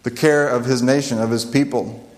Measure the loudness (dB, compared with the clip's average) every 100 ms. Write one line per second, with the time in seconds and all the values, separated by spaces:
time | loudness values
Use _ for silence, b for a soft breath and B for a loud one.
0 | -8 0 2 4 2 0 0 0 2 2
1 | 0 -2 0 -2 0 0 0 -2 -6 -12
2 | -20